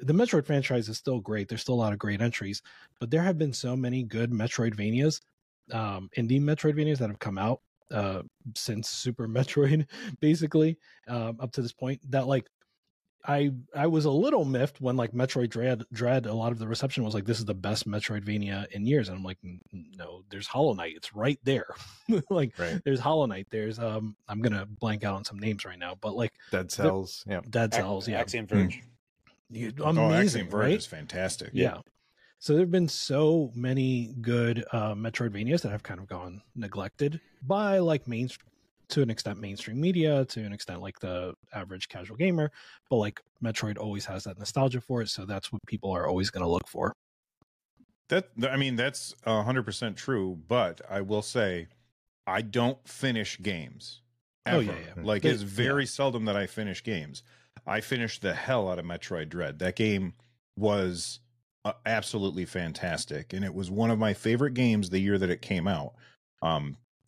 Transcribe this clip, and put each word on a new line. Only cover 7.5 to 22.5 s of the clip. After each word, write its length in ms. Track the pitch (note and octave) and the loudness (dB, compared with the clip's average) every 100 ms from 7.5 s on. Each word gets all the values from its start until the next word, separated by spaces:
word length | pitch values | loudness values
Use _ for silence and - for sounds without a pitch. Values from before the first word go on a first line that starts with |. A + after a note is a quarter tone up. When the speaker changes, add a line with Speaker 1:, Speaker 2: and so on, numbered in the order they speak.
| C3 _ _ - | -2 _ _ -6
Speaker 1:
uh, 300 | G#2+ G2 F#2+ - - A#2 G#2+ | -2 -2 -2 -8 -14 -12 -8
since 320 | - G#2+ A#2 | -4 -4 -4
Super 400 | - C3 A#2 A2+ | -4 -4 -4 0
<laughs> 0 | |
Metroid, 580 | A#2 C3 - C#3 D#3 D3 - A3 C3+ | 0 2 4 6 6 2 -4 -12 0
basically, 580 | D3+ D#3 D#3 D#3+ D#3+ E3 _ - - | 4 4 4 6 6 4 _ -20 -6
um, 280 | A#2+ A2+ A2+ | -4 -4 -4
up 120 | C3 | -6
to 80 | B2+ | -4
this 120 | A#2+ | -4
point, 260 | - C3 C3+ C#3+ | -4 -4 -4 -2
that, 160 | C3+ C3 | 0 2
like, 200 | C3+ - _ _ _ _ _ _ _ | 2 0 _ _ _ _ _ _ _
I, 280 | - C#3+ C#3+ B2+ B2+ C#3+ | 0 2 2 0 -6 0
I 100 | D#3 | 4
was 200 | D#3 D3 | 4 4
a 40 | |
little 360 | C#3 E3+ C#4 C#3+ | 4 4 4 4
miffed 340 | C3 C#3 - | 2 2 0
when, 160 | B2+ B2 | 0 2
like, 160 | A#2 | 0
Metroid 380 | A#2+ C3 C3+ A#2+ | 0 0 2 0
Dread, 320 | A2+ B2 B2 A2+ | 0 0 0 -2
Dread, 320 | A2 A#2+ C3 | -2 2 2
a 80 | A2+ | 2
lot 200 | A2 A#2 | 0 0
of 60 | A#2 | -2
the 80 | A2 | -2
reception 380 | A2+ C3+ C3+ | -2 -2 0
was 80 | A2 | -2
like, 140 | G#2+ G2 | 0 0
"This 120 | A2 | 0
is 60 | |
the 80 | G#2 | 0
best 340 | F#2+ G2 A2+ - | -2 -2 -2 -2
Metroidvania 800 | G#2 - G#2+ G2+ G#2+ G2+ G2 G2+ | -4 -2 -4 -2 -2 -2 -4 -6
in 140 | G2+ G#2+ | -2 2
years." 240 | C#3+ G2 | 2 2
And 80 | F#2 | -4
I'm 40 | |
like, 140 | F#2 - | -8 -10
"N-, 160 | F#2 F2+ - | -12 -16 -14
n-, 180 | F#2+ D2+ | -16 -16
no, 280 | F#2 E2+ F2+ G2+ | -14 -14 -14 -14
there's 160 | G2 - | -12 -4
Hollow 260 | B2+ D3+ | 2 2
Knight. 220 | G2 E2+ E2 | 2 -4 -10
It's 180 | - | -12
right 240 | G#2 B2 C#3+ | -2 -2 0
there." 220 | B2 C3 - - - - - | 0 0 0 -10 -18 -8 0
<laughs> 220 | G#3+ - | 0 2
Like, 280 | F#3 C3 | 2 0